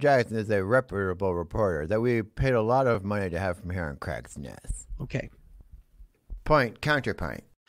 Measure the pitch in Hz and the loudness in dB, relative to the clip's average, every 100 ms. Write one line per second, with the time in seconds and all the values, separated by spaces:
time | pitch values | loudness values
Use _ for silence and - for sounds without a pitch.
0 | 143 135 104 110 104 104 95 127 127 98 | 4 4 4 -2 0 0 4 2 2 -2
1 | 95 90 98 87 85 113 104 80 80 107 | -2 0 -2 -2 -2 0 0 0 0 0
2 | 120 117 104 - 135 120 110 131 135 113 | 2 2 0 -2 2 2 4 4 2 0
3 | 98 104 95 82 95 87 87 90 82 69 | 0 -2 -2 -2 -2 -4 -6 -4 -4 -6
4 | - 62 60 - 65 50 - - - - | -8 -8 -10 -12 -12 -12 -10 -10 -10 -10
5 | 131 143 - - - - - - - - | -6 -6 -8 -14 -20 -20 -20 -20 -20 -20
6 | - _ - - - 156 123 - - 247 | -20 _ -16 -8 2 4 4 0 0 0
7 | - - 80 - - _ | 0 -4 -6 -8 -14 _